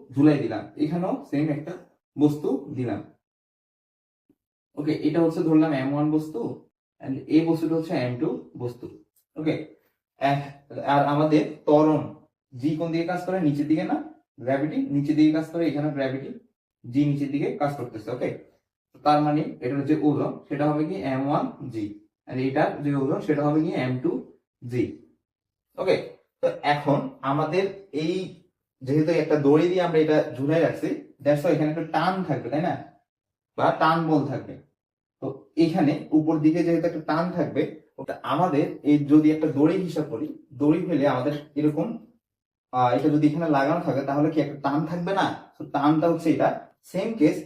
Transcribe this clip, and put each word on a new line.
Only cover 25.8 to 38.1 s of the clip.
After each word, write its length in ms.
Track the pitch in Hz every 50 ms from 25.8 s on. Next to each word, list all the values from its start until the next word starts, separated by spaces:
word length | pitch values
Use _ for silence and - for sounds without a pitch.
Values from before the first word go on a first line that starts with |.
| - - - - - - - - _ _ _ _
তো 60 | - 254 - -
এখন 380 | - 143 147 143 143 143 143 - - - - -
আমাদের 420 | - 135 143 151 156 151 170 190 202 190 - - - -
এই 220 | 139 147 160 175 185 190 185 - - - _ _ _ _ _ _ _ _
যেহেতু 280 | 131 123 143 156 156 175
একটা 260 | 165 156 147 - 151 139 135
দড়ি 200 | 139 147 156 170 175
দিয়ে 140 | 185 185
আমরা 160 | 175 170 160 156
এটা 200 | 151 156 156 147 - - 120
ঝুলাই 240 | 123 139 143 160 170
রাখছি, 280 | 156 131 - - 156 131 - - - - _ _ -
that's 180 | 143 147 143
why 80 | - 175
এখানে 180 | 151 147 156 156
একটা 140 | 160 165 156 - -
টান 160 | 156 165 185 190 190 175 156
থাকবে, 200 | 139 120 117 117
তাই 120 | 139 151 180 165
না? 60 | 131 - - - - _ _ _ _ _ _ _ _ _ _ _ _ -
বা 80 | 131 165
টান 280 | 165 - 160 160 165 170 165 156
বল 140 | 156 143 127
থাকবে। 280 | - 104 95 - - - - - _ _ _ _ _ _ _ _ _ _ _
তো 60 | - - - - - _ _
এখানে 360 | 151 165 156 165 190 143 143 - - - -
উপর 240 | 151 156 151 160 160 151
দিকে 220 | 151 156 165 170 160
যেহেতু 200 | 170 170 160 170
একটা 160 | 170 165 156 - -
টান 140 | 202 170 180 180 175
থাকবে, 260 | 175 147 - - 139 - - - - - _ _ -
ওটা 160 | - -